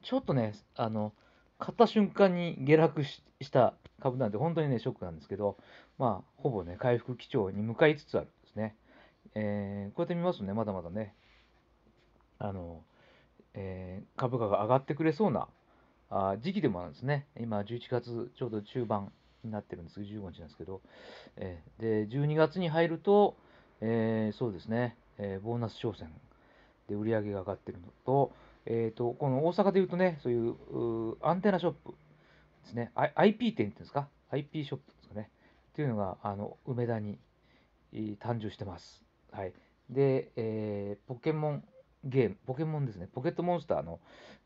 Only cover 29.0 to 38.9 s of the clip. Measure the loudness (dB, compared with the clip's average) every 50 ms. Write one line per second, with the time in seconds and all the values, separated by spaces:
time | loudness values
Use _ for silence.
29 | -2 -2 -2 -2 -2 0 0 2 2 2 2 4 2 4 4 4 2 2 2 2
30 | 2 2 2 0 -2 0 0 2 0 0 -2 -4 -10 -8 -4 -2 -2 -2 -2 -2
31 | -4 -4 -6 -2 0 0 2 2 2 2 2 4 2 0 -2 -2 -12 -18 -18 -20
32 | _ -20 -20 _ _ _ -20 -20 _ _ _ _ -16 -8 -6 -6 -6 -4 -2 0
33 | 0 0 4 6 6 6 6 4 0 -2 0 0 -2 -2 -2 -10 -12 -6 -4 -4
34 | -4 -6 _ _ _ -6 -6 -6 -6 -4 -6 -6 -6 -6 -8 -10 -12 -16 -20 _
35 | -20 -14 -12 -12 -12 -12 _ _ _ -20 _ _ _ _ -6 -2 -2 0 0 0
36 | 0 -2 -2 -4 -4 -6 -4 -4 -6 -8 -8 -10 -8 -6 -2 -2 0 0 0 -2
37 | -2 -6 -8 -10 _ _ _ _ _ _ _ _ _ _ _ _ _ -14 -8 -6
38 | -6 -6 -6 -6 -4 -4 -4 -2 -4 -8 -8 -8 -10 -10 -10 -14 -16 -20